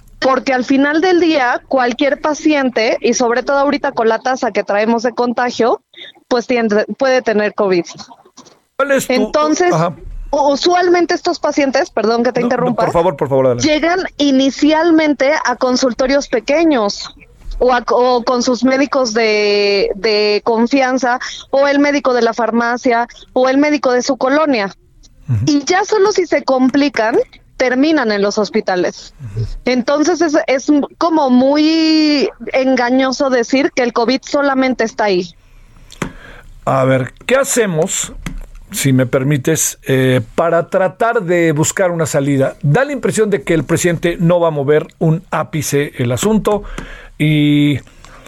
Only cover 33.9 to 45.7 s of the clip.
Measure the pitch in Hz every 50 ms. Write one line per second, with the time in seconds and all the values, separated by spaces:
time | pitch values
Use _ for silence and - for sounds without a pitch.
33.9 | - 240 233 226 262 262 - - - 285 277 277 269 262 262 254 247 - 226 226
34.9 | - - 214 208 190 175 180 - - - _ _ - - - - - - - -
35.9 | - - - - - - - - - - - - - - - 135 135 135 131 131
36.9 | 131 127 127 - - - - - 247 277 269 - - 247 220 190 160 156 175 196
37.9 | - - - - - - - - - - - - - - - - - - - 135
38.9 | 131 127 131 120 - 135 131 143 151 139 - 160 160 143 - - - - - -
39.9 | 135 131 131 131 127 127 110 - - - 165 170 165 170 170 - - 185 185 180
40.9 | 185 - 226 226 226 233 180 165 180 175 170 160 151 147 156 - - 190 190 175
41.9 | 175 165 156 - - 147 139 143 139 131 135 - - - - 143 151 247 277 294
42.9 | 285 233 - 208 - 214 220 208 196 190 - - 170 156 131 - 165 - - 175
43.9 | 170 - - 170 170 - 170 165 175 175 170 165 156 143 135 143 151 156 156 -
44.9 | - _ 170 160 156 165 - - - 160 151 - - 151 123 -